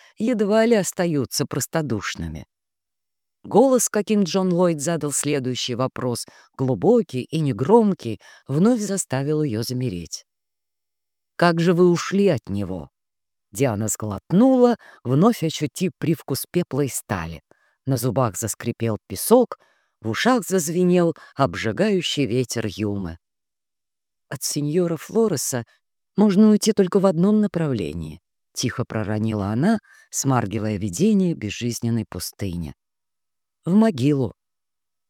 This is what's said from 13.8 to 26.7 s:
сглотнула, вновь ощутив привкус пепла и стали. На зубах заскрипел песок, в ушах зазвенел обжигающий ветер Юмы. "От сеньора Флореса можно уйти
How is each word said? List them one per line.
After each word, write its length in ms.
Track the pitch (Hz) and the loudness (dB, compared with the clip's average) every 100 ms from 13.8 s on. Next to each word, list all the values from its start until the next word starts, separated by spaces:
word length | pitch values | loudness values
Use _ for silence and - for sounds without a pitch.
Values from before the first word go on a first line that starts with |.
| 110 | -4
сглотнула, 920 | - 107 101 - 175 262 262 240 233 - - | -4 -6 -8 0 4 4 6 4 2 -6 -10
вновь 380 | 120 135 202 233 | 0 2 4 2
ощутив 520 | 160 - 147 - 180 - | -2 -4 -6 -4 -6 -4
привкус 480 | 143 165 - 135 - | -2 -2 -4 -8 -4
пепла 300 | 180 175 131 | -4 -2 -2
и 80 | 139 | -2
стали. 520 | - - 98 82 80 - _ _ _ - | -4 -6 -6 -6 -12 -16 _ _ _ -4
На 100 | 131 | -2
зубах 400 | 127 113 120 101 | 0 0 0 -2
заскрипел 640 | 113 - 120 - 117 107 - | -6 -6 -8 -4 -4 -4 -8
песок, 500 | 98 - 240 240 - _ _ _ _ | -6 4 4 4 -4 _ _ _ _
в 60 | 113 | -6
ушах 340 | 110 220 254 175 | -2 0 0 0
зазвенел 680 | 190 151 170 180 180 170 - - | -2 -2 0 2 4 2 -2 -8
обжигающий 920 | - 135 - 113 98 214 196 156 - 127 | -2 -2 -2 -4 0 0 0 -2 -2 -2
ветер 420 | 123 123 - 110 | -2 -2 -4 -6
Юмы. 500 | 92 104 101 90 82 _ _ _ _ _ _ _ _ _ _ - | -4 -4 -4 -6 -10 _ _ _ _ _ _ _ _ _ _ -16
"От 160 | - | -10
сеньора 540 | - 156 147 160 175 160 | -6 -4 -2 0 0 -2
Флореса 640 | - 214 220 151 - 127 113 _ _ _ _ - | -4 0 0 0 -2 -4 -6 _ _ _ _ 2
можно 320 | 214 185 214 | 4 6 6
уйти 240 | 214 - | 6 4